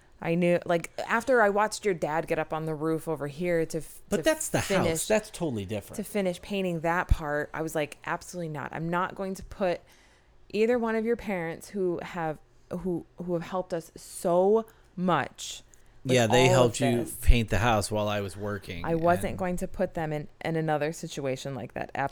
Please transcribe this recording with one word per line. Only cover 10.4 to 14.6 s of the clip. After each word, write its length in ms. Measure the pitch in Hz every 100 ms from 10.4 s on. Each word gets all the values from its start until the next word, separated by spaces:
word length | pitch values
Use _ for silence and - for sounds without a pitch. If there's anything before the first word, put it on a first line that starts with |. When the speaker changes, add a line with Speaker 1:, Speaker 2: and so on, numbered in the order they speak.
| -
Speaker 1:
either 280 | 202 226 247
one 160 | 226 226
of 80 | 220
your 100 | 233
parents 540 | 190 185 165 165 -
who 300 | 202 185 170
have, 340 | - 180 160 147 - _ -
who, 360 | 180 180 170 - -
who 80 | 180
have 100 | 170
helped 280 | 170 185 180
us 200 | 170 - -
so 720 | - - 180 175 190 220